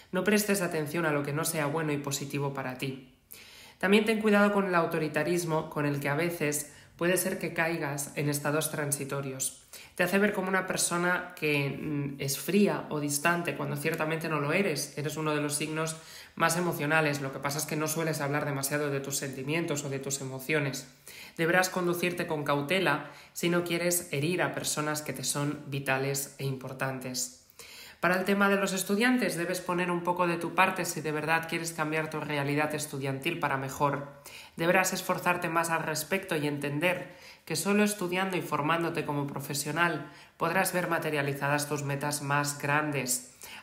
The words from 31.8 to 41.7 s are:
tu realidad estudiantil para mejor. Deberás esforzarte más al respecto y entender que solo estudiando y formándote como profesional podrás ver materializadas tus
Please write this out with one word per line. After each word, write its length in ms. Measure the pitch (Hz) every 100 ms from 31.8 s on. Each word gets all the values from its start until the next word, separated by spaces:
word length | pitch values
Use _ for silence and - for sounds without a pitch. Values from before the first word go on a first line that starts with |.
| 151 156 156
tu 100 | 156
realidad 540 | 151 147 139 143 151
estudiantil 640 | 151 143 139 135 135 170 160
para 180 | 143 135
mejor. 520 | 135 - 143 143 - - - - - -
Deberás 360 | 165 185 185
esforzarte 560 | 185 - 175 180 175 175
más 220 | 165 165
al 140 | 165
respecto 520 | 156 151 - 190 190 160
y 100 | 147
entender 720 | 143 147 143 175 175 - - - - -
que 100 | 156
solo 260 | 196 202
estudiando 540 | 208 202 175 180 190 180
y 60 |
formándote 640 | 139 147 147 165 165 160 143
como 200 | 143 143
profesional 840 | 139 139 143 151 151 170 - - - - -
podrás 380 | 170 175 180
ver 140 | 180 170
materializadas 800 | 165 156 151 143 139 143 147
tus 160 | 143